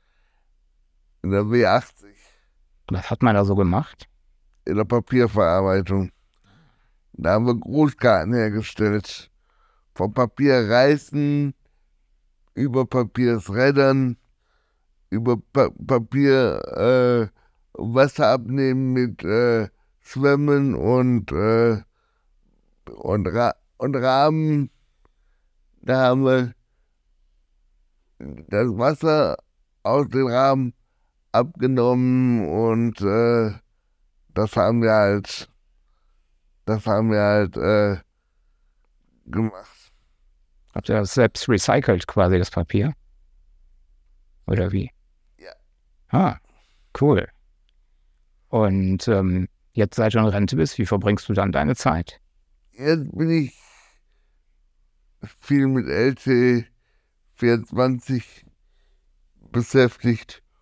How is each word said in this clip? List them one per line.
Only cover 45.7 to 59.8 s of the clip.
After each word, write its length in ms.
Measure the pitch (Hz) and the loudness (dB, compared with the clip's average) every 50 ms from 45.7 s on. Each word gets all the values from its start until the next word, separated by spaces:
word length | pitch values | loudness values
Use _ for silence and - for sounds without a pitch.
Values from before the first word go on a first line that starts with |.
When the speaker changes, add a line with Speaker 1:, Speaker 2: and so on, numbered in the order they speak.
| _ _ _ _ _ _ _ _ | _ _ _ _ _ _ _ _
Speaker 2:
Ah, 300 | - 139 190 151 - - _ _ _ _ _ _ _ _ _ _ - - | 0 0 2 0 -2 -6 _ _ _ _ _ _ _ _ _ _ -4 0
cool. 280 | 135 147 131 92 - - _ _ _ _ _ _ _ _ _ _ _ _ _ _ _ _ _ _ _ _ _ _ _ _ | 2 2 2 2 0 -4 _ _ _ _ _ _ _ _ _ _ _ _ _ _ _ _ _ _ _ _ _ _ _ _
Und, 580 | - 117 107 101 95 98 95 95 95 92 - 120 | -2 0 0 0 0 0 0 0 -2 -2 -2 0
ähm, 400 | 110 98 95 92 90 92 92 - _ _ _ _ - | 0 0 0 0 0 -2 -4 -6 _ _ _ _ -4
jetzt, 240 | 117 104 104 - | -2 -2 -2 -2
seit 180 | - 113 110 104 | -2 -2 0 2
du 40 | 113 | 2
in 60 | 110 | 2
Rente 300 | 107 95 101 101 92 127 | 2 0 0 -2 -2 -2
bist, 220 | 147 156 147 - - | -2 -2 -2 -2 -4
wie 80 | 107 | -4
verbringst 420 | - 107 98 98 101 104 98 - - | -2 -2 -2 0 0 -2 -2 -2 -4
du 40 | 104 | -2
dann 200 | 98 98 98 85 | -2 -2 0 0
deine 240 | 69 73 143 131 | -2 -2 -2 -2
Zeit? 440 | - - 131 - - - - - - _ _ _ _ _ _ _ _ _ _ _ | -2 -2 -2 -2 -2 -4 -8 -12 -20 _ _ _ _ _ _ _ _ _ _ _
Speaker 1:
Jetzt 380 | 104 131 151 165 160 139 - - | -8 -4 -2 -2 -2 -4 -8 -8
bin 180 | - 160 160 | -4 -2 0
ich 260 | 165 165 143 123 - - _ - - - _ _ _ _ _ _ _ _ _ _ _ _ _ _ _ _ _ _ _ _ _ _ _ _ _ _ _ _ - | 0 0 -2 -4 -8 -16 _ -20 -20 -20 _ _ _ _ _ _ _ _ _ _ _ _ _ _ _ _ _ _ _ _ _ _ _ _ _ _ _ _ -20
viel 460 | 107 - _ - - 143 139 135 135 | -20 -20 _ -6 0 0 2 2 2
mit 180 | 135 127 98 65 | 0 -2 -2 -2
L 260 | 69 92 117 135 131 | -2 0 0 0 -2
T 500 | - - 135 131 120 123 127 123 120 117 - _ _ _ _ _ _ _ _ _ _ _ _ _ | -2 -2 0 2 2 4 2 2 0 -2 -6 _ _ _ _ _ _ _ _ _ _ _ _ _
vierundzwanzig 1080 | - 123 120 117 113 113 - - 107 127 131 131 123 - - 135 120 - - - - _ _ _ _ _ _ _ _ _ _ _ _ _ _ _ _ _ _ _ _ _ - - | -2 0 2 2 2 -2 -4 -2 -2 0 0 0 -4 -6 -6 -6 -6 -6 -8 -20 -20 _ _ _ _ _ _ _ _ _ _ _ _ _ _ _ _ _ _ _ _ _ -8 -4
beschäftigt 920 | 120 113 - - 131 | -4 -2 0 2 4